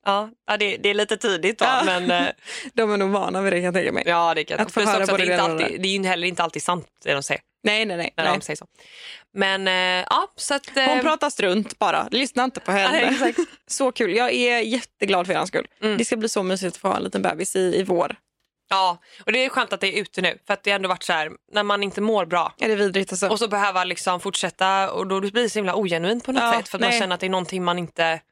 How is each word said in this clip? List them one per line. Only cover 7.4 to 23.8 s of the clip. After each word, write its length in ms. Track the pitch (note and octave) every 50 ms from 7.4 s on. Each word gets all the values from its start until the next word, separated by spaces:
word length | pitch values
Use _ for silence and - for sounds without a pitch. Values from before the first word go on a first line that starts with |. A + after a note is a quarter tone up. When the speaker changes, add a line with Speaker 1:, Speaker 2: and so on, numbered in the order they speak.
| _ _ _ _
Speaker 2:
Nej, 220 | - A3+ G#3 G#3+ A3+
nej, 120 | G#3 F3+
nej, 180 | E3+ E3 - _
Speaker 1:
När 80 | - D#3+
Speaker 2:
nej. 80 | D#3 D3 D3
Speaker 1:
de 20 | -
säger 120 | - D3+
så. 100 | - - _ _ _ - - - - - - - - - _ _
Men, 340 | G3 G3 F#3+ F#3+ F#3+ F#3+ F#3
eh, 380 | F#3 F#3 F#3 F#3 F#3 F3+ - -
ja, 220 | - D4 F#4+ - _
så 180 | - - - C#4+
att, 220 | C#4 - - -
eh, 80 | C#4 C4
Speaker 2:
Hon 140 | C4 B3+ B3+
pratar 300 | B3 - G#3 G#3 G3+ G3
strunt 480 | - - G#3 F#3 F3+ A3 G3+ - - _
bara. 300 | G#3+ F#3 D#3+ D#3+ E3+ -
Lyssna 340 | - B3 C#4 A#3+ - B3+ B3+
inte 160 | C4 - -
på 120 | - -
henne. 280 | F#3+ G3+ G3 B3 D4 -
Speaker 1:
Ja, 60 | A#3+ - C4+ C4 C4+ -
exakt. 100 | - - E4 - -
Speaker 2:
<laughs> 120 | _ _
Så 260 | - - - C#4 B3+
kul. 240 | - - A#3 F#3 F3+
Jag 160 | A3+ B3 A#3+
är 260 | B3 B3 B3 A#3+ A#3+ A#3
jätteglad 680 | A3 A3+ A#3+ B3+ - _ _ _ G#3+ G3+ F#3+ F3+ F3
för 80 | F3+ F3
hans 140 | D#3 D#3 -
skull. 180 | - - - - _ _
Speaker 1:
Mm. 160 | G#3 G#3+ G#3 G3
Speaker 2:
Det 60 | A#3
ska 120 | - B3
bli 120 | A3+ G#3+ A3+
så 140 | - A3
mysigt 320 | F#3+ F#3 F#3+ F#3 F#3+ F3+ E3+
att 40 | -
få 80 | - F#3+
ha 80 | F#3
en 60 | G3+
liten 200 | F#3+ F#3+ - G3
bebis 340 | F#3+ F3 E3+ D#3 F#3+ - -
i, 40 | F#3+ F#3 F3+ E3+
i 60 | -
vår. 340 | F#3+ F#3+ F#3 E3+ D#3 - - - _ _ _ _ _ _ _ _ _ _
Speaker 1:
Ja, 280 | G3 F#3+ F#3+ F#3 F3 E3+ _ _ - - -
och 60 | -
det 120 | G#3+ B3+ C4
är 40 | C4
skönt 240 | - C4 A#3+ -
att 80 | G3+ F#3
det 60 | G3 G3 E3 G3+
är 20 |
ute 200 | G3 - - -
nu. 180 | F3+ E3+ - - _
För 80 | - G3+
att 80 | G3
det 80 | - G#3
har 60 | G3+
ändå 120 | G3 F#3+ F3+
varit 140 | F3+ F3
så 100 | - -
här, 180 | F3 D#3+ D#3 D#3 - - _ _
när 100 | - G#3
man 200 | G#3 G3+ G3+ G3+
inte 180 | G3+ G3 F3+ G3+
mår 260 | G#3 A3 A3 G3+ F3
bra. 280 | E3 F3 F3 E3 - - -
Speaker 2:
Är 100 | - A3
det 60 | A3
vidrigt, 360 | G3+ G#3 G3 F3+ G3 F#3+ -
alltså? 160 | F#3 F3 G3+ F#3+
Speaker 1:
Och 100 | G#3+ G#3
så 100 | A#3 G#3+
behöva 360 | G3+ G3+ G3+ G3+ F#3 F#3